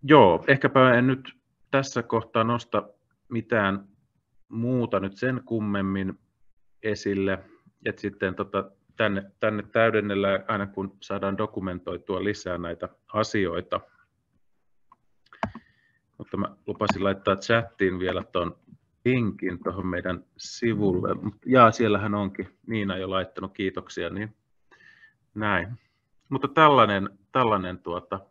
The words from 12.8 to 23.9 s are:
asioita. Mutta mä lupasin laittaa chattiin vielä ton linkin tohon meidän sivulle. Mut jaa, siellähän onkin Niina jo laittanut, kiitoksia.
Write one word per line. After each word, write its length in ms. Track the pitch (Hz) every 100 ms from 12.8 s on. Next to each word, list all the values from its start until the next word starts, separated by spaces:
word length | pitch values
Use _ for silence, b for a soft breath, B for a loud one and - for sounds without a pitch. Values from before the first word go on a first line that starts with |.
| 90 _ _
asioita. 680 | 107 110 110 92 85 92 98 - _ _ _ _ _ _ _ _ _ _ _ _ _ _ B B B B B B B B _
Mutta 180 | - -
mä 200 | 98 - -
lupasin 380 | - 104 -
laittaa 320 | 98 98 - 95
chattiin 640 | - 117 113 _ 95 90
vielä 260 | 92 90 85
ton 240 | 92 87 - _ - _ _
linkin 540 | 120 127 113 - 92 87
tohon 220 | - 92 92
meidän 380 | 87 92 90 - _
sivulle. 800 | - - 117 107 101 90 -
Mut 200 | - 104 - -
jaa, 240 | 127 117
siellähän 440 | 110 113 101 104
onkin 340 | 104 98 - 95 _ -
Niina 300 | 113 98 92
jo 140 | 95
laittanut, 440 | 95 90 - 95
kiitoksia. 560 | - 95 90 -